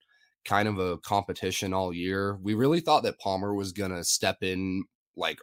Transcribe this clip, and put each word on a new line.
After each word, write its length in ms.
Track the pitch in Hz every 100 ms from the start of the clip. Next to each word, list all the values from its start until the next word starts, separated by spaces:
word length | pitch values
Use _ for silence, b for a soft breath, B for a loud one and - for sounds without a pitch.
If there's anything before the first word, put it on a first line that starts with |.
| _ _ _ _
kind 240 | - 101 107
of 100 | 98
a 200 | 92 85
competition 760 | - 101 - - 92 - 98
all 200 | 92 92
year. 420 | 87 92 95 101 98
We 180 | 98
really 280 | 107 135 165
thought 220 | - 147
that 140 | 113 -
Palmer 380 | 101 95 101 101
was 160 | 98
gonna 320 | 90 95 90
step 400 | 82 - 98 -
in, 400 | 95 92 95 95 90 _ _ 85
like, 240 | 82 78